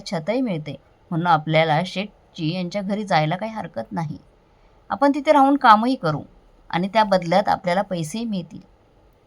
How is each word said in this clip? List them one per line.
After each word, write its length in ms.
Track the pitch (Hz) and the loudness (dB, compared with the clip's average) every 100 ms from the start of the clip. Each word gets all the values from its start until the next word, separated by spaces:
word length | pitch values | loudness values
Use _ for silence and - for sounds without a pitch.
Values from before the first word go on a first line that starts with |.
| 196 | -6
छतही 340 | 175 156 240 | -6 -4 -2
मिळते, 340 | 247 165 151 - _ _ _ | -2 -6 -8 -14 _ _ _
म्हणून 160 | 165 175 | -2 2
आपल्याला 540 | 156 156 156 160 147 185 | 2 2 2 2 2 -2
शेठजी 640 | 185 202 _ _ - 156 | -6 -10 _ _ -6 -4
यांच्या 280 | 185 175 202 | -4 -6 -6
घरी 220 | 196 208 | -4 -6
जायला 320 | 202 165 156 - | 0 0 2 -2
काही 160 | 220 | -6
हरकत 400 | 220 - - 220 | -10 -10 -10 -8
नाही. 260 | 185 151 - - _ _ _ _ _ - | -6 -6 -8 -18 _ _ _ _ _ -10
आपण 220 | - 285 | 0 0
तिथे 180 | 285 277 | 2 4
राहून 240 | 294 269 285 | 6 6 6
कामही 380 | 240 214 240 | 6 6 4
करू 280 | 262 165 147 - _ _ _ - | -2 -2 -4 -8 _ _ _ -8
आणि 180 | 170 190 | -6 -2
त्या 160 | 220 | 0
बदल्यात 440 | 214 190 170 180 202 | 2 0 2 2 2
आपल्याला 340 | 165 180 180 | 0 0 -2
पैसेही 420 | 196 175 156 220 | -2 -6 -6 -6
मिळतील." 360 | 233 196 156 - - _ _ _ _ _ | -6 -6 -8 -14 -20 _ _ _ _ _